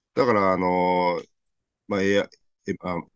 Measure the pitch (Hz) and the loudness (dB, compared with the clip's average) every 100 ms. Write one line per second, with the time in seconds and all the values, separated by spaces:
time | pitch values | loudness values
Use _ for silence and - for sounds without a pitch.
0 | _ - 127 107 95 92 90 90 90 90 | _ -2 2 2 2 2 0 0 2 2
1 | 90 85 - _ _ _ _ _ - 101 | 0 -2 -8 _ _ _ _ _ -6 -2
2 | 98 101 - - _ _ - 90 90 87 | 2 0 -2 -10 _ _ -10 -8 -6 -8
3 | - | -8